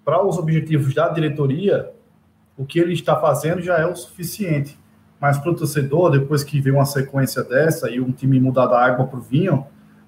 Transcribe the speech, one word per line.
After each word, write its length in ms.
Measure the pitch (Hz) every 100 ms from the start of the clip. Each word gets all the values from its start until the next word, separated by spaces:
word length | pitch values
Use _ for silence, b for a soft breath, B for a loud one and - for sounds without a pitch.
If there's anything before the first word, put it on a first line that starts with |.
para 180 | - 165
os 140 | 196 170
objetivos 560 | 156 160 139 147 -
da 160 | 147 165
diretoria, 840 | 160 151 139 139 147 202 - - - _ _ _ _ _
o 120 | - 135
que 120 | 170
ele 140 | 175
está 260 | 175 - 151
fazendo 440 | 156 139 156 185
já 160 | 175 165
é 80 | 170
o 100 | 175
suficiente. 840 | - - 165 - 190 147 139 - _ _ _ _
Mas 200 | 143 139
pro 180 | 175 165
torcedor, 540 | 143 151 123 151 170
depois 340 | 139 139 147
que 160 | - 143
vê 100 | 135
uma 140 | 139
sequência 580 | 139 139 131 135 131 127
dessa 480 | - 127 160 156 120
e 80 | 123
um 140 | 127
time 260 | 127 135 131
mudar 280 | 131 127 120
da 180 | 120
água 220 | 123 123 -
pro 160 | 123
vinho, 440 | - 139 190 135 - b b b